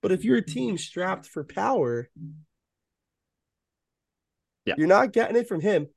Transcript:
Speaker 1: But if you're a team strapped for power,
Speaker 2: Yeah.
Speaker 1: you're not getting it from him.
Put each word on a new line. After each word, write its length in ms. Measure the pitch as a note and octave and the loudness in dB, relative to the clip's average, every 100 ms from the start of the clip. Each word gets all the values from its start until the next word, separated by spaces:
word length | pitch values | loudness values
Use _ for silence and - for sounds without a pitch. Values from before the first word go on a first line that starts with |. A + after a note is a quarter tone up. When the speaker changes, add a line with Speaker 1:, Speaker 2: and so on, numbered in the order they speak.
Speaker 1:
But 100 | G3 | 0
if 140 | F#3 | 0
you're 140 | G#3 A#3+ | 2 2
a 60 | |
team 340 | F#3+ B3 B3 F3 | 0 -4 -4 -4
strapped 480 | - - F#3 F#3+ - | -6 -6 -4 -6 -8
for 180 | - | -14
power, 640 | D3 - G#3+ B3+ C3 A#2+ A#2+ - D#3 D#3 - _ _ _ _ _ _ _ _ _ _ _ _ _ _ _ _ _ _ _ _ _ | -10 -4 0 0 0 -2 -6 -16 -18 -18 -20 _ _ _ _ _ _ _ _ _ _ _ _ _ _ _ _ _ _ _ _ _
Speaker 2:
Yeah. 100 | - F#2 | -6 0
Speaker 1:
you're 100 | D#3+ | 4
not 240 | G3 B3+ | 6 6
getting 240 | A3+ A3+ A#3 | 2 2 0
it 100 | A#3 | 0
from 140 | F3 | -2
him. 260 | F3+ F#3 D3 | 0 0 -2